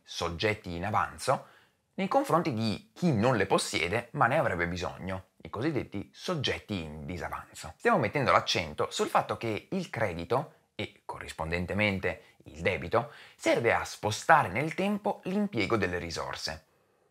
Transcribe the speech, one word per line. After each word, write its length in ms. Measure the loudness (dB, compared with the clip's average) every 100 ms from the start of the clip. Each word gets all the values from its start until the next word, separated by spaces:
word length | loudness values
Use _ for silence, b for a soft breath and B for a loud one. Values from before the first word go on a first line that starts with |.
soggetti 720 | -14 -4 -4 0 0 0 -4 -6
in 80 |
avanzo, 640 | -2 0 -2 -2 0 0 B B B B _
nei 160 | -6 0
confronti 440 | 0 4 2 2
di 380 | 0 0 -2 -6
chi 200 | -2 2
non 240 | 4 4 4
le 80 | 4
possiede 640 | 2 2 -2 0 -2 -2
ma 160 | 2 2
ne 100 | 4
avrebbe 300 | 2 0 -2
bisogno, 600 | -2 -6 -6 -8 -8 -10 _
i 120 | -12
cosiddetti 600 | -6 -2 -2 -4 -8 -10
soggetti 680 | -10 -4 -2 -2 -4 -4 -4
in 220 | -4 -8 -8
disavanzo. 680 | -6 -6 -8 -12 -14 -16 -4
Stiamo 200 | 2 2
mettendo 360 | 2 2 6
l'accento 580 | 6 6 0 -2 -2 -2
sul 160 | -2 2
fatto 300 | 2 0 -2
che 320 | -4 -4 -4
il 180 | -6 -4
credito 680 | -2 -2 -2 0 -2 -2 -12 _ -10
e 280 | -10 -10 -14
corrispondentemente 1300 | -12 -10 -8 -2 -2 -2 0 2 2 -2 -4 -10 _ -18
il 140 | -4
debito 500 | -2 -2 0 0 -2 B B B
serve 380 | 0 2 4
a 100 | 2 0
spostare 640 | -4 -4 0 6 6 6
nel 260 | 0 -2 -2
tempo 460 | -2 0 -2 -4
l'impiego 540 | -2 -2 0 0 2 2
delle 200 | 2 -2
risorse. 680 | -4 -6 -6 -6 -6 -8 -12 _ _ _ _